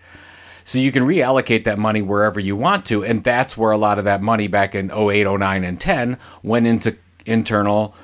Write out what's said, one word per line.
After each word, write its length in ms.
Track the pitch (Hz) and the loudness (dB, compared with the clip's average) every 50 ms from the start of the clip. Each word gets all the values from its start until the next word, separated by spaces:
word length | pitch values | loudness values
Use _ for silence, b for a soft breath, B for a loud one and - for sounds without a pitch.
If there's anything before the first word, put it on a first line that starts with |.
| B B B B B B B B B B B B B | B B B B B B B B B B B B B
So 140 | - - 127 | -4 -2 0
you 120 | 131 135 | 0 2
can 120 | 131 135 | 2 2
reallocate 600 | 127 139 196 175 123 127 135 131 127 - 117 110 110 | 2 2 2 2 2 2 2 0 2 2 0 0 0
that 140 | 113 104 104 | -2 -2 0
money 220 | 107 107 107 107 | 0 0 0 0
wherever 400 | 101 95 101 101 107 107 95 104 | -2 -2 0 0 0 0 0 -2
you 160 | 95 98 98 | -4 -4 -4
want 300 | 101 131 180 202 - - | 0 0 0 0 0 -2
to. 180 | - 117 104 95 | -2 -2 -2 0
And 180 | 113 117 104 | 0 -2 0
that's 360 | - 123 120 127 131 - - 113 | 0 0 0 0 -2 -2 -2 0
where 140 | 113 110 | 0 2
a 40 | 107 | 2
lot 220 | 107 110 104 104 101 | 2 2 2 0 0
of 60 | 98 | 0
that 180 | 101 101 95 | 0 0 0
money 260 | 101 110 113 110 104 95 | 0 0 0 0 0 0
back 260 | 95 101 98 95 - | 0 0 0 0 -2
in 160 | 98 98 95 | -6 -6 -4
oh 200 | - 107 107 101 | -2 0 0 2
eight, 160 | 101 104 101 | 2 2 2
oh 100 | 98 98 | 2 0
nine, 280 | 98 98 95 95 95 92 | 0 0 0 0 -2 -4
and 140 | 90 92 87 | -4 -6 -4
ten 380 | - 190 180 135 120 123 127 B B B B B | -2 -2 0 0 -2 -4 -6 B B B B B
went 240 | - 101 113 120 117 | -4 -2 0 2 2
into 300 | 117 117 - - 113 - - _ _ _ - - | 2 2 2 0 -4 -4 -6 _ _ _ -16 -6
internal 680 | 113 113 113 110 - 110 104 101 104 104 107 107 101 B B | -2 -2 -2 0 0 0 0 2 2 2 0 0 -2 B B